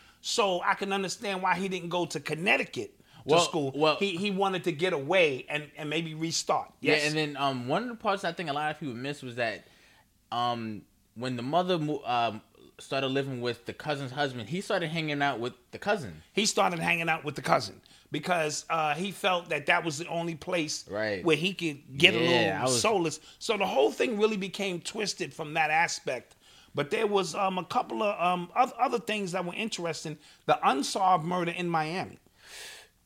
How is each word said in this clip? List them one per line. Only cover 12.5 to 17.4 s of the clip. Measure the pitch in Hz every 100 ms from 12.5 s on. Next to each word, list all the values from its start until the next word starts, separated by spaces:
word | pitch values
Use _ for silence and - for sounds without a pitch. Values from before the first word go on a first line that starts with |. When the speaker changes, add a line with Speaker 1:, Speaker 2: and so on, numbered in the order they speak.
| - - -
Speaker 2:
started | - 135 135
living | 135 135 127
with | 120 117 -
the |
cousin's | 104 151 143 135
husband, | 131 147 123 107
he | 170
started | - 196 165
hanging | 165 156 143
out | 143 117
with | 123 - _
the | -
cousin. | 202 208 120 78 -
Speaker 1:
He | - 208
started | - 190 175
hanging | 170 170 165
out | 160
with | 147
the | 147